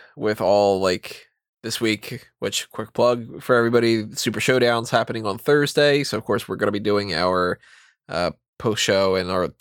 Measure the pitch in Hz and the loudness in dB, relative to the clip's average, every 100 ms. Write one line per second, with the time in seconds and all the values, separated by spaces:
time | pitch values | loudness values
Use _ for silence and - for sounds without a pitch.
0 | - - 104 110 92 104 101 95 95 90 | -20 -6 -4 0 2 4 4 4 2 -2
1 | - - - _ _ _ 113 - 117 104 | -6 -18 -20 _ _ _ -10 -2 -2 -2
2 | - 120 - _ 101 - - - 110 - | -6 -14 -16 _ -6 -6 -8 -12 -8 2
3 | 120 120 117 160 - 123 117 120 117 113 | 2 2 -4 -12 2 2 4 4 4 0
4 | 110 - 127 117 - 127 120 117 113 123 | -2 -4 -4 -2 0 2 2 0 0 -2
5 | 110 113 104 101 - 147 143 - 147 143 | 0 -4 -6 -4 0 2 2 2 2 2
6 | 139 110 - 101 - - 101 101 104 104 | -2 -6 -2 -4 -4 -4 -2 -2 0 -2
7 | 101 80 92 92 90 - _ - _ _ | -2 -2 0 0 -2 -4 _ -20 _ _
8 | - 82 87 - _ - 117 101 - 98 | -10 -4 -4 -6 _ -6 -4 -2 0 2
9 | 98 95 90 92 82 - | 2 0 0 -2 -4 -6